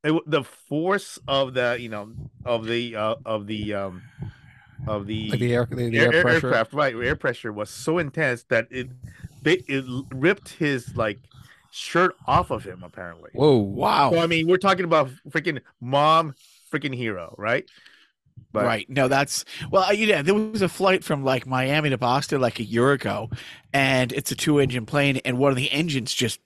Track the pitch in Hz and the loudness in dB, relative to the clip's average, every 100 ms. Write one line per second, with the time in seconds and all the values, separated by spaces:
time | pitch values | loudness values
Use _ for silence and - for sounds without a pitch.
0 | 151 160 156 151 127 - _ 151 170 196 | 2 0 0 -2 -2 -16 _ -4 0 0
1 | - - 120 139 135 127 123 120 117 107 | -2 -16 -2 0 0 0 0 -2 -6 -10
2 | 104 113 - _ 123 117 113 117 120 110 | -10 -14 -16 _ -4 -2 0 -4 -4 -4
3 | 107 113 110 110 101 107 104 101 98 90 | -2 -4 -4 -6 -6 -6 -4 -6 -6 -10
4 | 101 - - - - - _ - 110 107 | -18 -14 -16 -14 -20 -20 _ -12 -6 -6
5 | 101 110 110 120 120 120 120 127 120 120 | -4 -6 -4 -2 0 0 -2 -2 -2 2
6 | 160 160 175 160 135 127 113 139 143 117 | 4 4 4 2 2 0 0 0 -2 0
7 | 123 151 139 120 117 104 107 - - 165 | -2 -2 -2 -4 -8 -8 -10 -6 -2 0
8 | 151 165 147 120 _ 117 113 127 127 - | 0 0 -2 -2 _ 0 0 -6 -8 -12
9 | - - - - 147 185 - 135 127 123 | -20 -18 -18 -4 0 0 0 -6 -4 -8
10 | - 131 151 208 - - 151 139 - - | -8 0 0 0 -6 -4 -2 -2 -4 -4
11 | 110 104 _ - - _ _ - - 170 | -4 -4 _ -20 -20 _ _ -14 -2 2
12 | 180 - - 143 175 117 98 90 90 - | 2 0 0 0 2 -4 -6 -14 -16 -14
13 | 90 82 - - 139 131 101 98 - - | -14 -14 -14 2 4 4 2 0 0 4
14 | 139 165 165 165 160 180 196 190 175 160 | 4 4 2 2 4 2 4 0 2 2
15 | 131 135 - 160 160 143 _ _ 123 139 | 2 -4 -6 -4 -4 -6 _ _ -2 2
16 | 151 160 160 135 _ _ _ 156 143 127 | 6 4 2 -6 _ _ _ -6 -6 -4
17 | 117 95 82 - 104 120 - - - _ | -6 -6 -10 -6 -2 -2 -4 -20 -20 _
18 | _ _ _ - - 107 110 113 - 131 | _ _ _ -20 -6 0 0 0 -2 0
19 | 131 135 143 - - - - 190 185 208 | 2 2 0 -4 -8 -12 0 2 4 2
20 | 220 180 143 208 220 214 185 - 190 185 | 4 2 4 2 2 0 -2 2 2 2
21 | - 151 135 127 131 131 131 147 151 127 | 0 -2 0 0 0 -2 2 0 0 0
22 | 120 131 135 143 127 - 110 113 127 143 | 2 2 0 0 0 -2 -2 2 4 2
23 | 107 104 113 - - - _ 139 135 131 | 0 -6 -6 -10 -12 -20 _ 0 4 4
24 | 123 135 - 127 - 147 131 123 110 147 | 2 -2 -6 -4 2 4 4 0 -2 0
25 | 143 131 - 123 139 131 131 139 170 139 | 2 0 -2 2 2 2 -2 -2 -2 -2
26 | 110 - 117 - | -4 -2 -2 -2